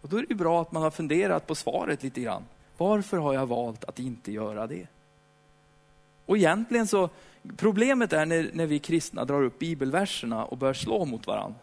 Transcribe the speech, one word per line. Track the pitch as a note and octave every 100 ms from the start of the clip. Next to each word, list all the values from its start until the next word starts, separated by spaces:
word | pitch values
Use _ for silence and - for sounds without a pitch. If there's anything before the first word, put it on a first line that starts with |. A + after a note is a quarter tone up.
Och | C#3+
då | G3+
är |
det | C#4
ju |
bra | G#3+ E3 E3+
att | E3
man | E3
har | D#3
funderat | - D#3 D#3+ G3 E3 -
på |
svaret | D#3+ - - E3+ D3
lite | C3+ B2+
grann. | A#2 G2 - - - -
Varför | F#3 G#3+ G3 F#3
har | D3
jag | C3+ C3
valt | A#2+ A#2+ A2
att | - -
inte | B2+ A#2 -
göra | G#2+ G#2+ G#2+ A2
det? | C#3 F2+ _ _ _ _ _ _ _ _ _ _ _ _ _ -
Och | G#3
egentligen | E3 F#3 A#3 A#3 A3
så, | G3+ F3 - - - - -
problemet | G#3+ G3+ B3 C4+ A3+
är | D#3 D#3
när, | E3 D#3+
när | E3 D#3+
vi | D3
kristna | - E3 - -
drar | C3 C#3+
upp | C3 -
bibelverserna | E3 D#3+ C3+ D#3 G3 - A#2+ A2+
och | - B2+
börjar | C3+
slå | C3 - A3
mot | D#3+ A#2 -
varann. | G#2 G2+ A2